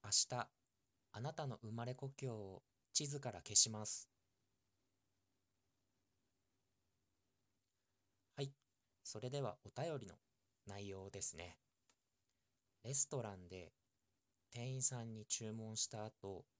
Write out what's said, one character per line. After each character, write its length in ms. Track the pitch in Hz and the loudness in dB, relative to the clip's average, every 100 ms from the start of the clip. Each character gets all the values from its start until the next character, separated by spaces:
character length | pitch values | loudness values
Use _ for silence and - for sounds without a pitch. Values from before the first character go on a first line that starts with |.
明 80 | 101 - - | 6 4 6
日、 200 | 123 113 _ _ _ _ _ _ | 0 -2 _ _ _ _ _ _
あ 100 | 107 | -4
な 120 | 135 | -4
た 140 | 160 143 | -2 -2
の 100 | 113 | -4
生 140 | 113 | -4
ま 140 | 113 120 | -4 -2
れ 100 | 127 | -4
故 160 | 139 | -6
郷 240 | 139 135 110 | -4 -4 -2
を 280 | 98 92 _ _ _ | -4 -8 _ _ _
地 140 | - 147 | 2 2
図 120 | 143 | 0
か 120 | 131 | -2
ら 80 | 95 | -4
消 160 | - 104 | 6 8
し 140 | 113 | 8
ま 160 | 110 107 | 6 -2
す。 240 | - - _ _ _ _ _ _ _ _ _ _ _ _ _ _ _ _ _ _ _ _ _ _ _ _ _ _ _ _ _ _ _ _ _ _ _ _ _ _ _ _ _ _ - | -4 -8 _ _ _ _ _ _ _ _ _ _ _ _ _ _ _ _ _ _ _ _ _ _ _ _ _ _ _ _ _ _ _ _ _ _ _ _ _ _ _ _ _ _ -2
は 80 | |
い、 80 | 139 - _ _ _ _ | -2 -4 _ _ _ _
そ 160 | - 110 | -8 -4
れ 100 | 120 | -2
で 120 | 139 | 0
は 160 | 127 - | 0 -2
お 60 | 98 | -8
便 280 | - 165 147 | -2 0 0
り 80 | 98 | -4
の 80 | 82 _ _ _ _ - | -12 _ _ _ _ -10
内 220 | 101 101 | -6 -4
容 220 | 95 95 | -4 -6
で 120 | 98 | -4
す 140 | - 78 | -4 -4
ね。 220 | 87 - _ _ _ _ _ _ _ _ _ _ _ _ | -10 -10 _ _ _ _ _ _ _ _ _ _ _ _
レ 100 | 117 | -2
ス 160 | 135 - | 0 2
ト 120 | 139 | 0
ラ 140 | 110 95 | -2 -6
ン 120 | 87 | -10
で 260 | 92 82 _ _ _ _ _ _ _ _ | -10 -10 _ _ _ _ _ _ _ _
店 220 | 120 123 | -6 -4
員 80 | 131 | 2
さ 220 | 123 123 | 2 0
ん 100 | 117 | -4
に 120 | 110 104 | -8 -2
注 260 | - 110 | -2 0
文 240 | 110 110 110 | -4 -4 0
し 100 | - | 0
た 180 | 110 107 | 0 -6
後 400 | - 98 95 - | -6 -6 -6 -10